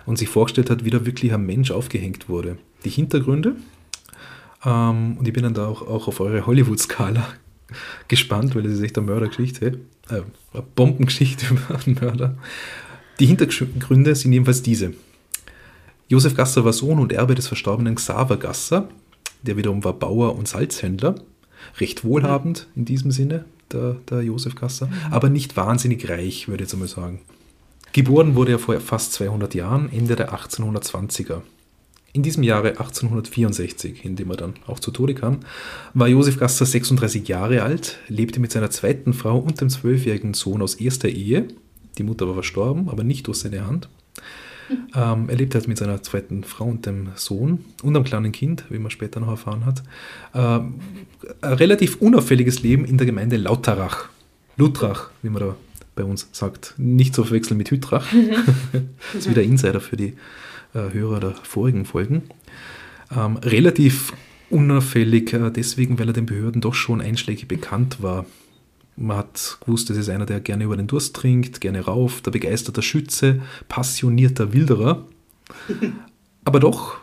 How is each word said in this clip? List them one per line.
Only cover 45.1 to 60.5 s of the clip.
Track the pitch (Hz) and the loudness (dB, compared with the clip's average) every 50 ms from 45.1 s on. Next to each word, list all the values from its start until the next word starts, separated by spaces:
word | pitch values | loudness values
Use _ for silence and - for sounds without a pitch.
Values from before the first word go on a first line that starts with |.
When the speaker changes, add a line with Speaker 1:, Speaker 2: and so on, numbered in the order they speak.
| 113 113 113 123 | 0 -2 -2 -2
Speaker 1:
er | 123 | -2
lebte | 123 135 131 131 117 | -2 -2 0 0 -2
halt | - - | -2 -2
mit | 107 - | -4 -4
seiner | 104 101 101 98 - | -4 -4 -4 -6 -6
zweiten | - - 101 - - - 101 95 | -6 -6 -6 -6 -6 -8 -8 -8
Frau | - - - 110 | -10 -10 -8 -6
und | 120 117 113 113 | -6 -6 -6 -6
dem | 104 98 98 98 95 95 | -6 -6 -6 -8 -10 -10
Sohn | - - - 101 98 123 151 180 170 - - - - - | -10 -8 -8 -4 -2 0 0 -2 -2 -4 -12 -18 -6 -2
und | 143 151 | 0 2
einem | 147 127 | 2 0
kleinen | 131 - 107 107 107 107 | 0 -2 -2 -2 -2 -2
Kind, | - 135 131 - 127 - - | -2 -4 -4 -4 -4 -6 -10
wie | - 113 | -8 -8
man | 110 110 | -8 -8
später | - - 107 104 - 113 | -8 -8 -10 -8 -6 -6
noch | 113 113 | -4 -4
erfahren | 110 110 - 104 107 113 117 | -4 -6 -6 -8 -6 -2 -2
hat. | 131 131 131 - - - - - - - - - - - | -2 -2 -2 -6 -12 -18 -20 -20 -20 -20 -20 -20 -8 -2
Ähm, | 127 123 117 117 117 - - - 135 185 - - - - - - _ - - - - | 0 2 2 2 0 0 -4 -8 -12 -12 -14 -16 -16 -18 -20 -20 _ -20 -18 -14 -8
ein | - 143 131 | -2 -2 4
relativ | 131 160 185 208 202 196 - - | 6 6 6 8 6 4 2 2
unauffälliges | - 214 220 247 233 - - 135 127 123 127 123 - - | 4 6 8 8 8 6 6 4 6 6 4 2 2 2
Leben | 113 131 135 - | 4 4 4 4
in | - 135 | 4 4
der | 131 131 | 4 4
Gemeinde | 123 110 98 104 120 120 | 4 2 0 0 0 0
Lauterach. | 110 95 92 113 127 - 120 107 95 95 90 - - - - - _ _ _ _ _ _ _ _ | 0 2 2 0 2 2 0 0 0 -2 -4 -6 -8 -10 -14 -18 _ _ _ _ _ _ _ _
Lutrach, | - 143 151 - - 127 104 95 - - - - _ - | 4 4 4 4 2 -2 -2 -2 -4 -8 -14 -16 _ -6
wie | 113 | -4
man | 107 101 101 | -4 -2 -4
da | 95 95 - - - - - - - _ | -4 -6 -8 -14 -20 -20 -20 -20 -12 _
bei | - 101 | -6 -4
uns | 98 98 95 - - - | -4 -4 -6 -8 -12 -8
sagt. | - 107 98 - - - - - | -6 -6 -6 -6 -8 -16 -16 -8
Nicht | - 131 123 123 127 131 131 131 | -4 0 4 6 6 6 6 4
zu | - 113 | 0 0
verwechseln | 107 113 113 113 - 110 104 | 2 2 0 0 0 -2 -2
mit | 101 - | 0 0
Hütrach. | 139 135 131 - - 127 - - 220 | -2 -2 0 0 -2 -2 0 4 6
Speaker 2:
Mhm. | 240 226 214 220 | 6 6 6 4
Speaker 1:
<laughs> | 233 240 - - - - - - 131 - - - - - - - | 2 4 4 4 2 2 -2 -4 -4 -4 -4 -10 -16 -16 -10 -8
Das | 202 - | -6 -2
ist | - | 2
wieder | 117 117 98 | 4 4 4
Insider | 110 131 131 131 95 95 98 | 6 4 4 4 2 0 0
für | - - - | -4 -6 -6
die, | 104 101 101 131 - - - - - - - | -6 -6 -6 -6 -10 -18 -20 -20 -20 -20 -20